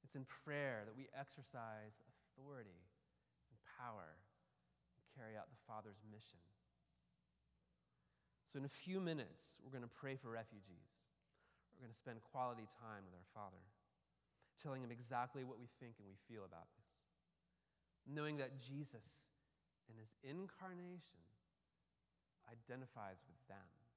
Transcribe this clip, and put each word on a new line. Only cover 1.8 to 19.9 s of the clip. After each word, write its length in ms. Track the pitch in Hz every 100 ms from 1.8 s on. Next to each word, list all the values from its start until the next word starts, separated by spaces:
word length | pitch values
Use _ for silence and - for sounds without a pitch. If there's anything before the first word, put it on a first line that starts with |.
| 107 107 -
authority 720 | - - - 135 135 107 87 90 - _ _ _ _ _
and 80 | - - -
power 400 | 123 107 82 80
and 880 | - - - _ _ _ - - - 135
carry 160 | 110
out 160 | 107 82
the 100 | 123 -
Father's 340 | 110 107 98 107
mission. 340 | 107 - 87 87 - _ _ _ _ _ _ _ _ _ _ _ _ _ _ _ _ _ _ -
So 160 | 143
in 20 |
a 60 | 139
few 320 | - 180 190
minutes, 560 | 180 156 104 - - -
we're 140 | -
gonna 160 | 127 120
pray 260 | - 135 135
for 140 | 127
refugees. 640 | 113 107 107 98 87 - - - _ _ - - - _ -
We're 100 | 123
gonna 80 |
spend 240 | 117 - 113 -
quality 320 | 135 127 117 107 -
time 260 | 117 104 95
with 80 |
our 140 | 90 90
Father, 320 | 107 101 92 98 - _ _ _ _ _ _ - -
telling 240 | 147 135
him 80 | 123
exactly 540 | 117 120 123 123 139
what 160 | 127 117
we 80 | 120 -
think 220 | 123 110
and 80 | 101
we 80 | 98 -
feel 220 | 113 95
about 240 | 82 85
this, 380 | - - - - _ _ _ _ _ _ _ _ _ -
knowing 320 | 147 151 147
that 160 | 135 135
Jesus 680 | 123 139 147 117 - - - _ _ _ _ _ -